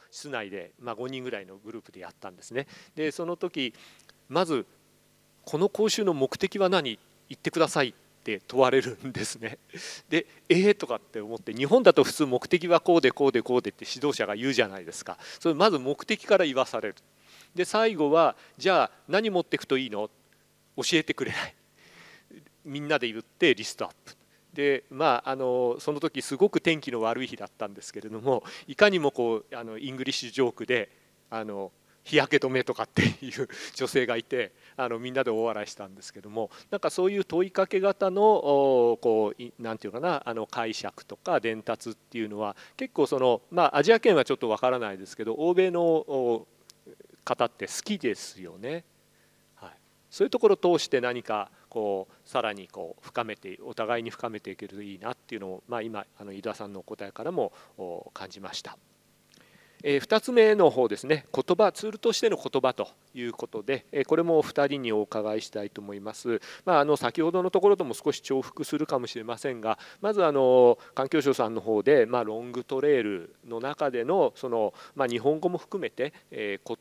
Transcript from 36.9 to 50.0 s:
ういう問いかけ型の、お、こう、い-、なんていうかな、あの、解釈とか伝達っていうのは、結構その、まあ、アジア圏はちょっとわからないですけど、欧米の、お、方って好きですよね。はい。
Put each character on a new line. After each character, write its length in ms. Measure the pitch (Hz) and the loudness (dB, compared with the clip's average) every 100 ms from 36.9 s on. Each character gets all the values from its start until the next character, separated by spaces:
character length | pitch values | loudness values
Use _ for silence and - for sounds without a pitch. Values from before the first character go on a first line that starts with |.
| - 185 | 0 0
う 60 | |
い 60 | 202 | 0
う 80 | 185 | -2
問 220 | 165 190 | -2 -2
い 40 | |
か 140 | - 190 | 0 0
け 140 | 196 | 0
型 320 | 196 196 196 | 0 0 0
の、 120 | 190 | 4
お、 760 | 214 202 143 139 139 127 120 113 | 6 6 4 4 6 6 4 4
こ 320 | 123 110 107 - | 2 2 2 -2
う、 40 | |
い-、 120 | 120 - | -12 -12
な 160 | 117 | -10
ん 40 | 110 | -8
て 100 | 107 | -10
い 20 | |
う 40 | |
か 60 | 110 | -6
な、 220 | 165 147 - | -4 -4 -4
あ 80 | |
の、 120 | 113 107 | -8 -6
解 280 | - 113 | -6 -6
釈 320 | 107 101 - - | -6 -10 -12 -16
と 120 | 101 | -12
か 220 | - 160 | -2 0
伝 240 | 113 110 | 0 -4
達 280 | 107 110 - | -4 -6 -8
っ 20 | 110 | -14
て 220 | _ 117 | _ -8
い 80 | 107 | -6
う 40 | |
の 100 | 104 | -6
は、 160 | 104 98 - - | -6 -8 -14 -12
結 180 | 262 | -6
構 140 | - 139 | 0 2
そ 100 | 139 | 4
の、 220 | 127 113 - | 4 2 0
ま 140 | 175 | 2
あ、 140 | 160 147 | 2 4
ア 60 | |
ジ 100 | 147 | 6
ア 60 | 226 | 6
圏 160 | 247 170 | 6 4
は 100 | 123 | 4
ち 60 | |
ょ 40 | 135 | 0
っ 20 | |
と 120 | 120 | 0
わ 80 | 107 | 0
か 120 | 127 | 0
ら 100 | 127 | 0
な 120 | 110 | -2
い 60 | 98 | -8
で 80 | 95 | -12
す 120 | - | -10
け 60 | |
ど、 100 | 113 | -6
欧 200 | 113 160 180 | -2 0 2
米 160 | 185 | 2
の、 120 | 175 | 2
お、 640 | 170 160 - 139 123 113 110 _ _ - - - - _ - | 2 2 0 -2 0 -2 -4 _ _ -20 -20 -20 -20 _ -6
方 220 | - 120 | -2 -2
っ 20 | |
て 180 | - 98 | -2 -10
好 60 | - | -8
き 140 | - 202 | -6 -4
で 180 | 123 101 | -4 -4
す 260 | - - | -8 -16
よ 160 | 90 85 | -18 -14
ね。 280 | 113 160 - _ _ _ _ _ _ _ | -10 -10 -12 _ _ _ _ _ _ _
は 120 | 95 | -20
い。 40 | - _ _ | -20 _ _